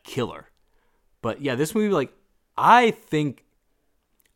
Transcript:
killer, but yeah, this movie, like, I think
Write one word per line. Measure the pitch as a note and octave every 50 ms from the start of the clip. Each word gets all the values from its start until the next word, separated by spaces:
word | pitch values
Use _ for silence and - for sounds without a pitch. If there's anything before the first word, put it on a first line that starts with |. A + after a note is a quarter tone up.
| _
killer, | - - C#3+ A#2+ F2+ D#2 D#2 D#2 _ _ _ _ _ _ _ _ _ _ _ _ _ _ _ -
but | A#2 G#2 -
yeah, | C#3+ C#3 B2
this | A#2+ C#3 - -
movie, | A3 G#3+ G#3
like, | G3 D#3 B2+ - - _ _ _ _ _ _ _ - -
I | B2 E3 A3 B3 B3 A3+
think | G#3+ - - - D#3 D3+ D3+ C#3+ A#2 _ _ _ _ _ _ _ _ _ _ _ _ _ _ _ _ _ _ _ _